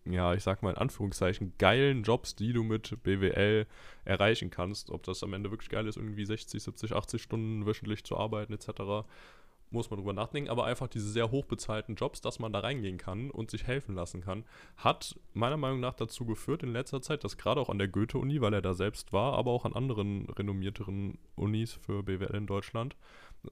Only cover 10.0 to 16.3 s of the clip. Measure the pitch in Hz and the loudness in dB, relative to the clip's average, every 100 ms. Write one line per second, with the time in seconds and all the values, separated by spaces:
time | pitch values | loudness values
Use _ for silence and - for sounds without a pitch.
10 | 98 98 110 - 143 120 - 120 127 117 | -4 -2 -2 -4 -2 0 0 0 -2 -4
11 | 104 107 113 131 139 120 - 110 110 113 | -2 0 2 2 0 -4 -2 -4 -4 -2
12 | 139 - 120 - 113 101 98 139 101 90 | -2 -2 -6 -4 -2 0 0 -2 -4 -4
13 | - 95 135 - 110 104 - 127 - 95 | -6 -4 -4 -6 -6 -4 -2 -2 -2 -4
14 | 87 92 92 95 120 - - - 117 160 | -4 -6 -6 -6 -8 -16 -20 0 2 2
15 | - - - - 117 151 131 135 123 - | -2 -12 -8 0 2 2 0 0 -2 -2
16 | 117 - 117 | -4 -4 -4